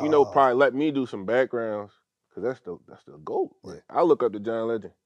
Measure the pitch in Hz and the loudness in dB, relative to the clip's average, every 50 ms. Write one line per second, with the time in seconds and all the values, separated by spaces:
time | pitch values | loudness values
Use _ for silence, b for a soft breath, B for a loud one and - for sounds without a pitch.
0 | 139 156 151 147 135 - - 143 135 127 123 127 139 127 120 139 156 156 139 139 | -2 2 4 4 4 4 4 4 4 4 4 4 4 2 2 0 -2 -2 -2 -4
1 | 127 - 123 104 92 104 117 127 131 - 123 117 113 110 104 104 104 107 _ _ | -4 -6 -8 -8 -4 0 2 2 2 0 -2 -4 -4 -4 -6 -8 -8 -12 _ _
2 | _ _ _ _ _ _ _ 90 98 127 131 - _ 90 - - _ - - - | _ _ _ _ _ _ _ -8 -6 -6 -6 -8 _ -14 -14 -14 _ -20 -20 -20
3 | _ - 69 78 78 95 120 381 320 - - _ - 98 80 - - - - 139 | _ -20 -20 -18 -10 -6 -4 -4 -4 -6 -8 _ -18 -18 -18 -18 -16 -6 -2 0
4 | 180 165 143 - 127 110 101 107 101 113 113 113 113 113 117 107 95 85 - _ | 2 4 4 2 0 -2 -4 -6 -6 -6 -6 -4 -4 -4 -6 -6 -8 -12 -20 _
5 | _ | _